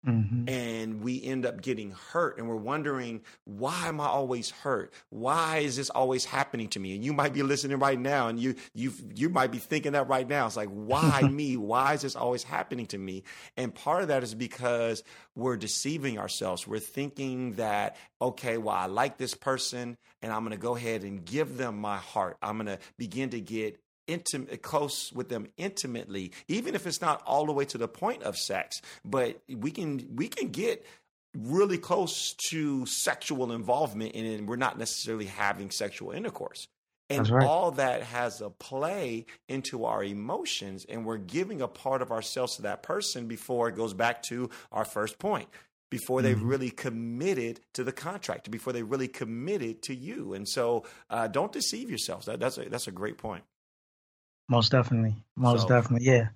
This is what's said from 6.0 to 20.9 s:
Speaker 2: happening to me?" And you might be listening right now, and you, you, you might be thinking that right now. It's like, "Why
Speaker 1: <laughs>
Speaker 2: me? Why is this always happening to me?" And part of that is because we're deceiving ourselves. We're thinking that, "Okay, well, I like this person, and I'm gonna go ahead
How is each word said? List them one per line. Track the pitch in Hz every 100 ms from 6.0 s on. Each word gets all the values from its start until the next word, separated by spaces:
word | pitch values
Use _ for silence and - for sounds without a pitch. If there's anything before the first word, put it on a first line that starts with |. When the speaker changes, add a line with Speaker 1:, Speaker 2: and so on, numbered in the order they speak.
| 131 131
Speaker 2:
happening | - 135 139 120 110
to | -
me?" | 95
And | 98
you | 123
might | 143 143
be | 131
listening | 139 139 139 139
right | 139 135
now, | 127 143 117
and | 117
you, | 127 123 -
you, | - 127 - 110
you | 101 151
might | 180 131
be | 117
thinking | - 156 143
that | 143 127
right | 135 127
now. | 143 117
It's | 104
like, | 107
"Why | 101 107 135 160 139
Speaker 1:
<laughs> | 139
Speaker 2:
me? | 139 147 127
Why | 104 117 135
is | 151
this | 135 120
always | 120 123
happening | - 143 - 123 110
to | 101
me?" | 95 95 - - - -
And | 127
part | - - 170
of | 185
that | 139
is | 123
because | 110 120 - 127 120 117 110 - - - -
we're | 123 120
deceiving | 104 - 135 160 135 110
ourselves. | 101 - 98 90 -
We're | 107
thinking | - - 143 139 135 127 127 101
that, | 110 104 104 - - _
"Okay, | 120 120 127 117
well, | 110
I | 95 92
like | 101 139 -
this | 127
person, | - - 131 - 123 123 120 _ _
and | 110
I'm | 110
gonna | 113 107
go | 113 120
ahead | 120